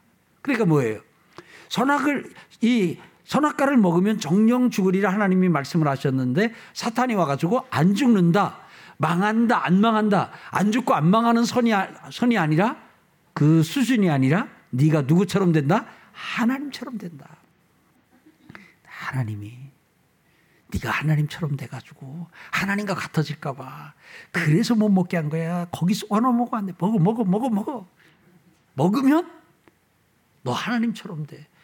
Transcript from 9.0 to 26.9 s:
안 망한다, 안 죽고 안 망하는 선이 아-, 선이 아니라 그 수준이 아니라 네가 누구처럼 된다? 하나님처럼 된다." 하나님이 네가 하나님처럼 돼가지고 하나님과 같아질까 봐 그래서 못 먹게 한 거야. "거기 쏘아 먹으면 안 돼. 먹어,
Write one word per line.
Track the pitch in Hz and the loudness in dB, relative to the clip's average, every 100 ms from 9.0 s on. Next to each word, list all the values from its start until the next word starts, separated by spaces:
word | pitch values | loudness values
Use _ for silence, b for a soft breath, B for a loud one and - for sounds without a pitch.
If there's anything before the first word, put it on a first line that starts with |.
| 156 170 208 220 233 208 139 | -2 0 0 2 2 0 2
안 | 185 | 4
망한다, | 226 220 214 196 120 B B | 4 2 2 0 -2 B B
안 | - 202 | -2 0
죽고 | 233 - | 0 0
안 | 190 156 | 2 4
망하는 | 220 233 233 233 | 4 4 2 2
선이 | 247 233 | 0 2
아-, | 208 190 - 147 | 0 -2 -10 -18
선이 | - 247 220 | -2 0 2
아니라 | 156 156 220 302 - _ _ _ _ | 2 2 2 -2 -14 _ _ _ _
그 | - 147 160 | 2 4 6
수준이 | 160 285 226 254 185 | 2 0 0 2 2
아니라 | 139 131 170 277 - _ | 2 2 0 -2 -12 _
네가 | 127 156 151 | 0 2 2
누구처럼 | 131 175 196 202 185 | 2 2 2 2 2
된다? | 156 139 208 B B B | 2 2 0 B B B
하나님처럼 | - - - 233 269 285 - 247 240 | -16 -10 -2 -2 -2 -6 -12 -12 -12
된다." | 180 147 - 160 _ _ _ _ _ _ _ _ _ _ - B B B _ | -12 -14 -20 -20 _ _ _ _ _ _ _ _ _ _ -20 B B B _
하나님이 | - - 131 110 104 104 123 139 _ _ _ _ _ b b b b _ | -14 -8 -6 -6 -8 -12 -18 -20 _ _ _ _ _ b b b b _
네가 | - - | -6 -4
하나님처럼 | - 147 151 147 - 160 139 | -2 0 0 -2 -6 -6 -6
돼가지고 | 127 139 - - 135 160 170 B B | -10 -16 -18 -20 -16 -16 -16 B B
하나님과 | - 190 202 202 180 | -6 -4 -4 -4 -6
같아질까 | - - 147 143 151 | -4 -4 -4 -6 -10
봐 | 135 131 147 151 - B B B | -12 -14 -18 -20 -20 B B B
그래서 | 175 165 160 233 233 | -2 2 2 2 2
못 | 214 | 4
먹게 | 190 180 175 | 2 2 -2
한 | 151 | -4
거야. | 160 165 175 175 | -4 -4 -6 -8
"거기 | - 170 | -4 -2
쏘아 | 208 - 254 | -2 -2 0
먹으면 | 262 240 240 | 2 0 -2
안 | 233 196 | -4 -8
돼. | 175 | -4
먹어, | 180 | -2